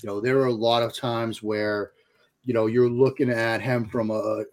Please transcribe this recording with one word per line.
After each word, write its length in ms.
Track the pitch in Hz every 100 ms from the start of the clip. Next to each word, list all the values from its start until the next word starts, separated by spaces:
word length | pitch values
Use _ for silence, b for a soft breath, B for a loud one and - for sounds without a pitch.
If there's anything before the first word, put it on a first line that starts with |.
You 40 | 104
know, 120 | 101
there 160 | 127 135
were 100 | 127
a 60 |
lot 300 | 110 117 117
of 100 | 117 -
times 460 | 123 117 113 107
where, 480 | 107 107 107 104 101 _ _ _ _ _
you 100 | 123
know, 120 | 113 110
you're 240 | 120 123
looking 400 | 120 131 131 127
at 320 | 117 113 113
him 260 | 113 123 107
from 220 | 120 110
a, 340 | 110 110 107 107